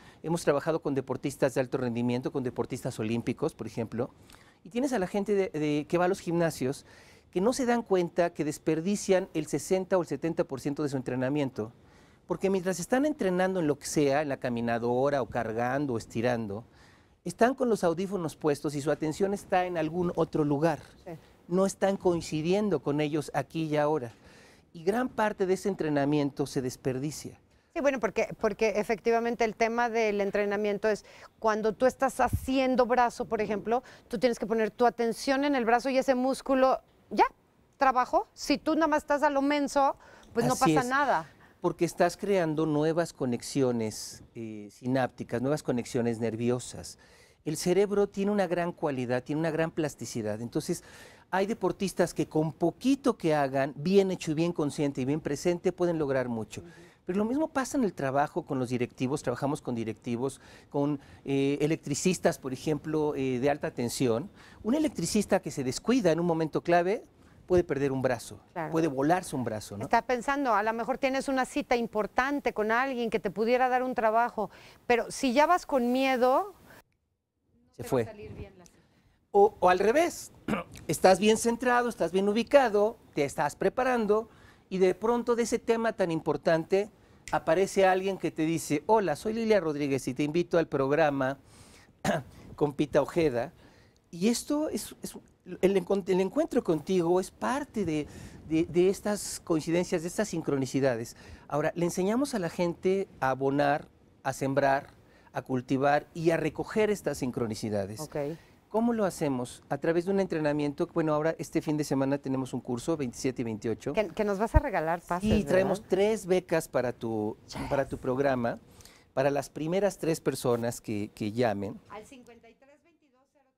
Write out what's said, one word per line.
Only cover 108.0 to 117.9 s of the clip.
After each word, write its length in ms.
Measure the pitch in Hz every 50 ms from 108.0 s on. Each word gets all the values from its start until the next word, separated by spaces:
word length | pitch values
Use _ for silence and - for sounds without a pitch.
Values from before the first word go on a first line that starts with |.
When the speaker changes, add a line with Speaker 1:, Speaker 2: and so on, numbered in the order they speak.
| 151 - - 151 143 143 165 160 - - _ _ _ _
Speaker 1:
¿Cómo 220 | - 220 233 240
lo 140 | 233 220 202
hacemos? 580 | 175 - - 165 143 131 123 123 - - - - -
A 80 | 143
través 280 | 139 - 160 165 175 165
de 60 | 190
un 80 | 196 196
entrenamiento. 680 | 190 190 175 160 156 147 147 151 147 143 143 - 175 165 -
Bueno, 200 | 170 160 156 151
ahora 220 | 151 151 160 160
este 240 | - 156 - - 160
fin 160 | - 160 151
de 60 | 151 147
semana 340 | - 147 135 135 139 139
tenemos 360 | 143 - 135 135 131 131 123 -
un 60 | 123
curso, 380 | - - 123 120 - 165 165
veintisiete 440 | 151 139 120 - - - 131 123 -
y 40 | 120
veintiocho. 480 | 117 110 101 - 113 107 - - 139 147
Speaker 2:
Que, 140 | 220 208
que 160 | 170 - - 208
nos 120 | 208 202 185
vas 140 | 226 220 -
a 40 | -
regalar 420 | - 277 190 175 156 160 170 175
pases, 280 | - - 175 180 202 214
Speaker 1:
Sí, 140 | 220 208 180
traemos 360 | 143 175 185 190 196 190 208
Speaker 2:
¿verdad? 100 | - -
Speaker 1:
tres 360 | 190 185 202 214 226 208 -
becas 420 | 175 185 185 180 - 170 160 -
para 240 | - - 135 123 123
tu, 460 | 117 - - 113 113 107 107 107 - - -
Speaker 2:
Yes. 220 | - - 139 139 131
Speaker 1:
para 180 | 143 135 135
tu 100 | -